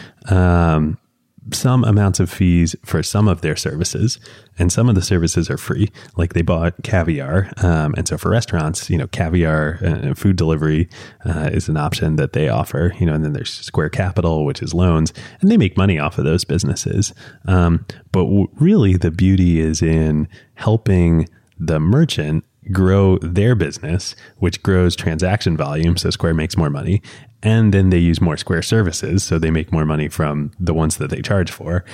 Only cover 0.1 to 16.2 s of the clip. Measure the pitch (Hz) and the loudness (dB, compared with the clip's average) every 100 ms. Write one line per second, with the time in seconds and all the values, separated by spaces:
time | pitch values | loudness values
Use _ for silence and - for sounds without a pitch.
0.1 | _ - 95 90 87 85 78 78 82 _ | _ -2 2 4 4 4 2 0 -4 _
1.1 | _ _ _ - - 131 127 113 104 101 | _ _ _ -12 -4 0 2 4 4 4
2.1 | 95 87 - 92 85 82 - - 82 - | 2 -2 0 2 4 2 -2 -4 -4 -2
3.1 | 104 104 85 80 76 78 73 85 - 117 | 0 2 2 -2 -4 -6 -4 -4 -2 -2
4.1 | - - - _ - 87 - 117 98 90 | -4 -12 -20 _ -4 -2 2 2 2 2
5.1 | 92 82 - 82 67 - 65 104 - - | 0 0 0 -2 -4 -6 -2 -4 -4 -12
6.1 | - 85 - 82 82 85 - - 95 82 | -4 -2 -2 0 0 -2 -4 -4 -2 0
7.1 | 76 67 87 98 - 90 80 76 73 80 | -4 -2 -2 -2 -2 0 2 0 -2 -4
8.1 | 78 85 104 - 87 78 - - 87 67 | -4 -2 -2 -2 -4 -4 -6 -4 -4 -2
9.1 | - 85 87 80 78 76 82 - 78 - | -4 -2 0 2 0 -2 -2 -2 -2 -4
10.1 | - 101 90 80 80 78 78 87 - - | -2 0 2 0 0 0 0 -2 -6 -20
11.1 | - - 80 76 - - 78 73 - 82 | -10 -6 -4 -2 -2 -2 -2 -2 -2 -2
12.1 | 76 69 - 76 57 - 67 87 - 87 | 0 -2 -2 -2 -2 -4 -2 -2 0 -2
13.1 | 78 78 71 - - - - 78 - 92 | 0 -2 -4 -8 -12 -8 -4 -2 -2 -4
14.1 | 90 85 78 73 69 - 85 90 80 80 | -2 0 0 -2 -4 -4 0 2 2 0
15.1 | - - - 190 226 101 - 95 82 73 | -4 -18 -2 2 4 2 2 0 0 -2
16.1 | - | -2